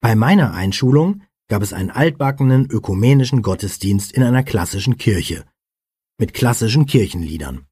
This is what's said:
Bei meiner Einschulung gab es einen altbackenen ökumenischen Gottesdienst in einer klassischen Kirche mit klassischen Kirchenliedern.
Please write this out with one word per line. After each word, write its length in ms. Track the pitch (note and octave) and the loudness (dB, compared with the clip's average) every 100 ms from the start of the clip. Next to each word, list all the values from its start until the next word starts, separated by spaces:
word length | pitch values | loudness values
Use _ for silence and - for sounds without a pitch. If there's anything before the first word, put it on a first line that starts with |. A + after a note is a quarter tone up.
Bei 160 | A#2 A2 | 2 2
meiner 380 | A#2 G3+ C3+ | 4 4 2
Einschulung 680 | E2 F#2+ G2 B2+ C#3 E3 G3+ _ _ _ | -2 -4 -2 2 2 2 -4 _ _ _
gab 160 | G#2 | -4
es 100 | G#2 | -4
einen 200 | - F#2+ | -6 -8
altbackenen 760 | - D#3 C#3+ C#3 C#3 C3+ C3 C3+ | -2 -2 0 -4 0 2 2 2
ökumenischen 720 | A2+ - F#2+ A#2 C#3 B2+ C3 | -2 -4 0 4 4 4 0
Gottesdienst 680 | G2+ F#2+ G2+ - G2 G2+ G2+ | 0 -4 -6 -6 -2 -2 -2
in 140 | - | 0
einer 180 | B2+ B2+ | 2 2
klassischen 540 | C3+ G#2+ F2 G2 A2 A#2+ | 0 -2 -4 -4 -4 -2
Kirche 480 | - F#2+ D#2 E2 - _ _ _ _ _ _ _ | 0 0 -2 -8 -12 _ _ _ _ _ _ _
mit 160 | - | -6
klassischen 520 | - A#2+ A#2 A2+ B2+ C#3 | 0 0 0 0 2 2
Kirchenliedern. 800 | C3 F#2+ F2 E2 D#2+ C#2+ C2 - | 2 0 -4 -8 -8 -10 -12 -16